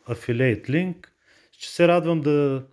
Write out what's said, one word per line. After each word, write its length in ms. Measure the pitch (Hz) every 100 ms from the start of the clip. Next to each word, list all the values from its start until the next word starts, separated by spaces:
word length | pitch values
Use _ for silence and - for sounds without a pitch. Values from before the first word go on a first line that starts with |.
| -
affiliate 600 | 120 - 117 131 104 -
link. 360 | 151 185 175 - _ _ _ _
Ще 160 | - -
се 200 | - 170
радвам 320 | 175 165 165
да 440 | 143 147 143 135 131